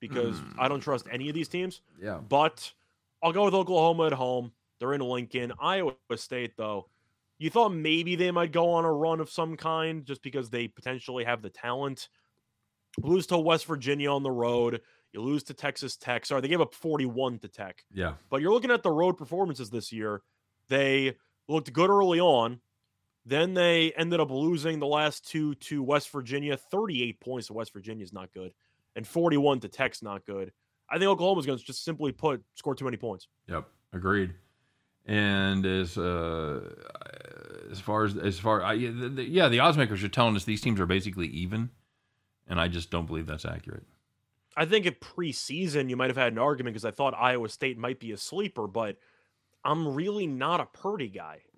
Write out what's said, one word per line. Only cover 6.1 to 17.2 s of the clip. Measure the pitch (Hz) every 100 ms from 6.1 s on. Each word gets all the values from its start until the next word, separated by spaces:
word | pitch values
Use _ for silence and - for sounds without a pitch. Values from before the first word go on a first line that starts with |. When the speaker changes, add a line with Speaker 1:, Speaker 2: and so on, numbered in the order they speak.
| 117
Speaker 1:
State, | - 127 120 -
though, | 107 101 - _ _ _ _ _
you | 156
thought | 233 220
maybe | 170 156 160 170 175
they | 180
might | 175 170
go | 170 170
on | 170 165
a |
run | 147 160 160
of | 156
some | - 160 156
kind | 160 160 160 160 135
just | 135
because | 135 139 120
they | 120 117
potentially | - 127 127 - 127
have | 120 120
the | 107
talent. | - 120 127 139 131 - _ _ _ _ _ _ _ _ -
Lose | 131 185 -
to | 175
West | 160 165 -
Virginia | 156 123 143 143
on | 143
the | 139
road. | 123 117 120 120 117 - _ _
You | 101
lose | 117 147 -
to | 139
Texas | 147 135 135 -
Tech. | - 120 -
Sorry, | 139
they | 135
gave | 175
up | 160 -
forty-one | 165 147 131 120